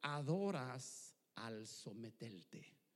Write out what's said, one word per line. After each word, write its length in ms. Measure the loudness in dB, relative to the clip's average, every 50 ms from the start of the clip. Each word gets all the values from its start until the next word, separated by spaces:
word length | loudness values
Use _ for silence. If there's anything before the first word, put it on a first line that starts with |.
| 0
adoras 1120 | 0 2 2 4 6 6 6 6 6 6 4 2 0 -2 -4 -6 -6 -8 -8 -10 -12 -14 _ _ _ _
al 300 | -4 -4 -2 -2 -4 -4
someterte. 1080 | -6 -8 -8 -6 -6 -4 -4 -6 -6 -6 -6 -6 -6 -6 -8 -10 -10 -12 -12 -12 -14 -18 -20 _ _ _